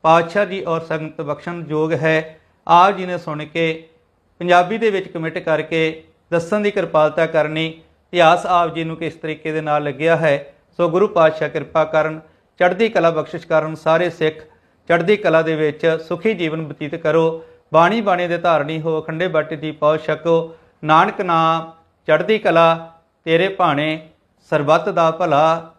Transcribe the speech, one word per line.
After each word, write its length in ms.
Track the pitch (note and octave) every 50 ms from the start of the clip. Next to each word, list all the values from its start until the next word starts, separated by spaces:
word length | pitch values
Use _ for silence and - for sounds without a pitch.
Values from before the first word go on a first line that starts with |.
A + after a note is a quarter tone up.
ਪਾਤਸ਼ਾਹ 440 | - E3 D#3+ E3+ E3 E3 - G#3 G#3
ਜੀ 180 | F3+ G3 F#3+ -
ਔਰ 160 | E3+ E3 E3
ਸੰਗਤ 400 | E3 - E3+ D#3 D#3 D3+ - -
ਬਖਸ਼ਣ 440 | D#3+ C#3+ D3 C#3+ - E3+ F3 E3+ D#3+ C#3+
ਯੋਗ 240 | D#3 D#3 D#3 D#3+
ਹੈ। 460 | E3 C3+ D#3 D#3+ D#3+ D#3 D#3+ - - _ _ _ _ _ _ -
ਆਪ 280 | E3+ F3 F3+ G3+ G3+
ਜੀ 100 | F#3 F#3
ਨੇ 120 | F3+ F3+ E3+
ਸੁਣ 260 | E3+ E3 D3+ D3+ D3+
ਕੇ 440 | D3+ _ E3 E3 D#3+ D#3+ D#3+ - _ _ _ _ _ _ _ _ _ _ _
ਪੰਜਾਬੀ 400 | F3 F3 F3 F3 F3+ - A3 A3
ਦੇ 120 | A3+ A3
ਵਿੱਚ 180 | G3 F#3+ F#3 E3
ਕਮੈਂਟ 300 | - E3+ D#3+ D#3+ D#3 F3+
ਕਰਕੇ 680 | - E3 D#3 D3+ D#3 D#3 E3+ E3 D#3+ D#3+ D#3+ D#3+ - _ _ _ _ _
ਦੱਸਣ 280 | E3+ E3+ E3 E3+ G#3+ G#3
ਦੀ 100 | G#3 G#3
ਕਿਰਪਾਲਤਾ 560 | G3+ G3+ F3 E3+ - D#3 D#3 D3+ D3 E3+ E3
ਕਰਨੀ, 400 | D#3+ E3 D#3 D3+ D3+ D#3 D#3 D#3+ D#3+
ਇਤਿਹਾਸ 800 | D#3+ - _ _ _ _ _ _ - F3 E3 D#3+ F3 F3 F3
ਆਪ 280 | F3 F3+ F3 F3 E3 D3
ਜੀ 100 | E3 D#3+
ਨੂੰ 120 | D#3+ E3
ਕਿਸ 180 | D#3+ E3+ D3+ -
ਤਰੀਕੇ 380 | - - D#3 D#3 D3+ - D#3+
ਦੇ 80 | D#3 D#3+
ਨਾਲ 240 | D#3 D3+ D3+ D3 D3
ਲੱਗਿਆ 320 | D3 C3+ C3 D#3 E3 E3
ਹੈ। 380 | D3+ E3 D#3 C#3+ C#3+ - - _ _ _ _ _
ਸੋ 120 | - F3 E3
ਗੁਰੂ 200 | D#3 F#3 G3+ G3+
ਪਾਤਸ਼ਾਹ 400 | - F3 D#3+ D#3+ D#3 - D#3 D3
ਕਿਰਪਾ 360 | - D#3+ C3+ - - D#3+ D#3
ਕਰਨ, 360 | D#3 - D#3 D3+ D#3 D#3+ D#3+ D#3+ _ _ _ _ _ _ _
ਚੜ੍ਹਦੀ 300 | F3+ F3+ F#3 F#3 A3+ A3
ਕਲਾ 220 | A3+ F#3+ E3 E3
ਬਖਸ਼ਿਸ਼ 360 | D#3+ D#3 D3 - - D#3+ -
ਕਰਨ, 280 | - E3 D#3 D#3 D#3+ D#3+
ਸਾਰੇ 360 | D3+ - D#3+ D#3+ E3 F3+ F3
ਸਿੱਖ 260 | E3 - D#3+ D#3 D#3 - - _ _ _ _ _ _ _ _ -
ਚੜ੍ਹਦੀ 280 | E3+ E3+ E3+ F3+ G#3+
ਕਲਾ 260 | G3+ G#3 E3+ D#3+ D#3+
ਦੇ 140 | D#3 D#3+ D#3+
ਵਿੱਚ 420 | D3+ D#3 D3+ D3 D3+ - E3 D#3+ D#3+ D#3+ -
ਸੁਖੀ 260 | F3 E3+ E3+ A3 A3
ਜੀਵਨ 320 | E3+ F3 D#3 D3+ D#3+ D#3+
ਬਤੀਤ 280 | C#3+ D3 _ D3+ C#3+ D#3+
ਕਰੋ। 500 | E3 - D#3 D#3 E3 D#3+ E3 E3 E3 - - - _ _ _
ਬਾਣੀ 280 | D#3 D#3+ E3+ F3+ G#3+ A#3
ਬਾਣੇ 280 | G#3 G3+ F3+ F3 F3+ E3+
ਦੇ 100 | F3 E3+
ਧਾਰਨੀ 420 | E3+ F3 E3 D3+ C#3+ D3+ D#3+ D#3+
ਹੋ, 200 | D#3 E3 D#3+ D#3
ਅਖੰਡੇ 280 | D#3 D#3 D#3+ D#3+ F3+ F#3
ਬਾਟੇ 280 | D#3+ D#3 D3+ D3 E3
ਦੀ 140 | D3 D3 D#3
ਪਹੁੰਚ 300 | D3 - D3+ D3+ D#3 D#3
ਛਕੋ। 540 | - - D#3 D3 - E3+ E3 E3 E3 E3 - _ _ _ _ _ -
ਨਾਨਕ 360 | D3+ D#3 D#3+ F#3 G#3 G#3+ -
ਨਾਮ 520 | G3 F3 E3 E3 D#3+ D#3+ E3 E3 D#3+ E3 - _ _ _ _ _ _
ਚੜ੍ਹਦੀ 320 | - D#3 D#3 F3 F#3+ A3 G#3+
ਕਲਾ, 540 | G#3+ F#3+ E3 E3 E3 E3 E3 E3 E3 E3 - _ _ _ _ _ _
ਤੇਰੇ 240 | E3 E3 E3 F#3 F#3+
ਭਾਣੇ 600 | F#3+ - F3+ E3 C#3+ C#3+ D3+ D#3 D#3 D#3+ E3 - _ _ _ _ _ _ _ _
ਸਰਬੱਤ 380 | D#3+ D3+ C#3+ C#3+ D#3 E3+ E3 G3+
ਦਾ 220 | F3+ E3+ E3 D#3+
ਭਲਾ। 640 | D#3+ E3 F#3 D#3+ D3 C#3+ D#3 D#3+ E3 E3 E3 - _